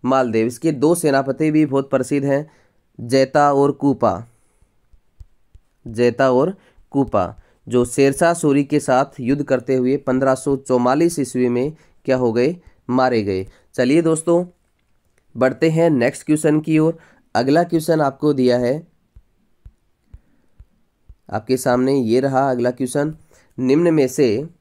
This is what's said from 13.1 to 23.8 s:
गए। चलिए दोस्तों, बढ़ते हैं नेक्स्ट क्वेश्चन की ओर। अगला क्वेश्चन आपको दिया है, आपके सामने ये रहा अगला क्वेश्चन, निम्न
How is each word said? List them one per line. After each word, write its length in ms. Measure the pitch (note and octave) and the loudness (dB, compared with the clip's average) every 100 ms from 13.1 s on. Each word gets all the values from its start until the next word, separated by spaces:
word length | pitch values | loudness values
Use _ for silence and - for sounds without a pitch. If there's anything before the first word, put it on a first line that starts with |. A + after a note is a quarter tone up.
| A#2+ | 0
गए। 240 | G2+ F#2 F#2+ _ _ | -2 -4 -6 _ _
चलिए 280 | - B2 D#3 | -2 0 2
दोस्तों, 440 | E3 D#3 E3+ E3+ F3+ _ _ _ _ _ _ _ _ - | 2 -2 0 0 -2 _ _ _ _ _ _ _ _ -2
बढ़ते 340 | B2+ - D#3+ | -2 2 0
हैं 200 | D#3+ E3+ | 2 2
नेक्स्ट 360 | C#3 A#2+ - - | 2 0 -2 -4
क्वेश्चन 340 | D3+ D#3 D3+ | 0 2 0
की 180 | D3+ D#3 | 0 0
ओर। 200 | D#3 D#3+ _ _ _ | 0 -2 _ _ _
अगला 280 | - B2+ D#3 | -4 2 2
क्वेश्चन 380 | E3+ E3 D#3 D#3+ | 2 -2 0 0
आपको 320 | C#3+ C3 D3+ | 0 0 -2
दिया 260 | C#3 B2 B2 | 2 2 2
है, 280 | B2 D3 F3 _ _ - _ _ _ _ - _ _ _ _ - _ _ _ _ - _ _ _ _ - - | 0 -4 -8 _ _ -20 _ _ _ _ -20 _ _ _ _ -20 _ _ _ _ -20 _ _ _ _ -20 -12
आपके 260 | G#2 - B2+ | -10 -2 -2
सामने 440 | C3+ B2 B2+ C#3 | 0 0 2 0
ये 200 | A2+ B2 | 0 0
रहा 300 | C3+ C3 C#3 | 0 0 0
अगला 200 | B2+ A#2+ | 0 -2
क्वेश्चन, 440 | B2 B2+ D3 D3+ D#3 _ _ _ - | -2 -4 -2 -4 -6 _ _ _ -6
निम्न 360 | B2+ C#3+ | 0 2